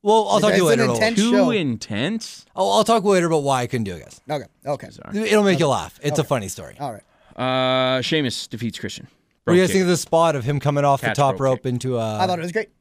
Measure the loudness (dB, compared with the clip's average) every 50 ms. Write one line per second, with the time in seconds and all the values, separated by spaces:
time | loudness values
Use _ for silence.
0 | 2 4 4 4 4 2 0 2 4 4 4 4 4 4 4 4 2 0 2 2
1 | 0 0 2 2 2 2 4 4 4 2 2 0 0 -2 -4 -4 -6 -8 -6 -4
2 | -4 -4 -4 -6 -10 -12 -18 -20 -20 _ _ -2 0 2 2 2 4 4 2 2
3 | 4 4 2 4 2 2 0 0 0 0 0 0 -2 -2 -4 -4 -4 -4 -8 -10
4 | -14 -18 -20 -20 _ -8 -8 -8 -8 -12 _ _ _ -8 -8 -8 -8 -18 -20 -20
5 | -16 -8 -6 -4 -2 2 2 4 4 4 4 4 2 2 0 0 -2 -8 -14 -6
6 | -6 -2 -2 -2 -2 0 -2 -4 -4 -6 -10 -12 -14 -16 -14 -10 -10 -10 -10 -12
7 | _ _ _ _ _ _ -10 -6 -4 -2 -2 0 0 2 2 2 2 0 0 -2
8 | -2 -2 -2 0 0 -2 -4 -6 -10 -12 -10 -8 -8 -8 -8 -8 -10 -10 -10 -12
9 | -16 -20 _ _ _ _ _ _ _ 2 2 4 4 4 2 2 2 2 0 0
10 | 0 0 2 2 2 2 0 0 -2 -2 -4 -2 -2 -2 0 2 2 2 2 2
11 | 0 -4 0 2 0 0 0 0 0 0 0 0 -2 -6 -6 -4 -4 -4 -4 -2
12 | -4 -4 -2 -2 -2 -2 -2 -4 -6 -6 -6 -6 -6 _ _ _